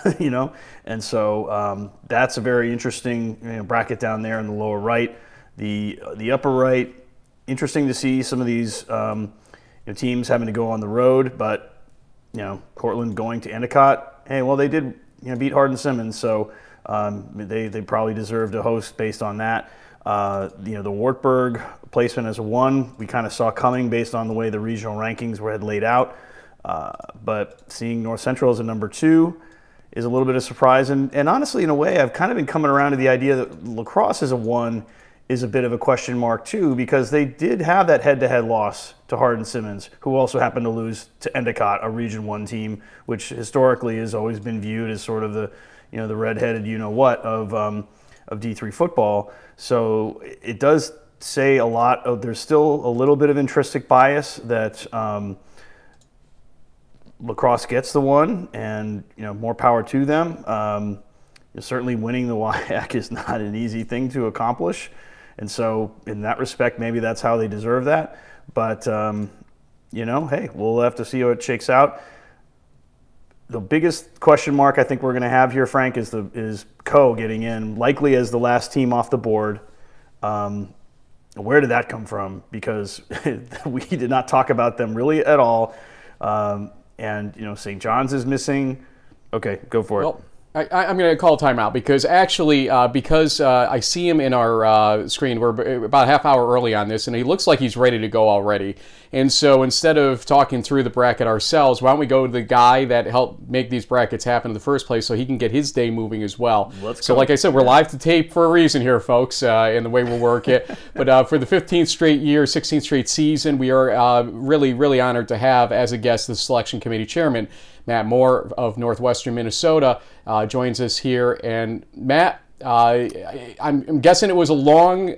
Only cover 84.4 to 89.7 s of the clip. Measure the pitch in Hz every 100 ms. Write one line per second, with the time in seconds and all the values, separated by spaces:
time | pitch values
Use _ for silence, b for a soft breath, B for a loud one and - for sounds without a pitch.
84.4 | 131 123 120 113 113 110 135 156 143 147
85.4 | 120 113 113 B B B B B 101 107
86.4 | 104 101 104 - _ - 110 107 104 -
87.4 | 110 101 104 101 113 117 135 135 123 135
88.4 | - 139 135 131 b b b b - 113
89.4 | 107 101 -